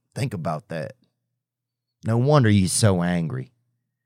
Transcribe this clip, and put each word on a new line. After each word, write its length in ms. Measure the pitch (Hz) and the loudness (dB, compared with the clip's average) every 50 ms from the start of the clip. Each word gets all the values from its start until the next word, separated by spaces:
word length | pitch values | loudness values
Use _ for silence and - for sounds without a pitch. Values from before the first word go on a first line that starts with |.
| _ _ _ | _ _ _
Think 200 | - 143 131 - | -8 -8 -6 -6
about 340 | 90 76 85 78 76 - _ | -8 -6 -6 -8 -8 -10 _
that. 240 | 82 80 69 - - - _ _ _ _ _ _ _ _ _ _ _ _ _ _ _ _ _ _ _ _ - | -10 -10 -10 -12 -14 -18 _ _ _ _ _ _ _ _ _ _ _ _ _ _ _ _ _ _ _ _ -6
No 140 | 110 113 117 | -2 -2 0
wonder 300 | 123 143 151 147 123 110 | 2 4 4 4 4 6
he's 240 | 104 101 92 85 - | 4 4 4 2 0
so 300 | - 113 104 95 90 87 | 0 2 2 2 2 0
angry. 500 | 87 90 87 82 76 64 64 - - _ _ _ _ _ _ _ _ _ _ _ | -2 -2 -2 -4 -4 -6 -8 -12 -14 _ _ _ _ _ _ _ _ _ _ _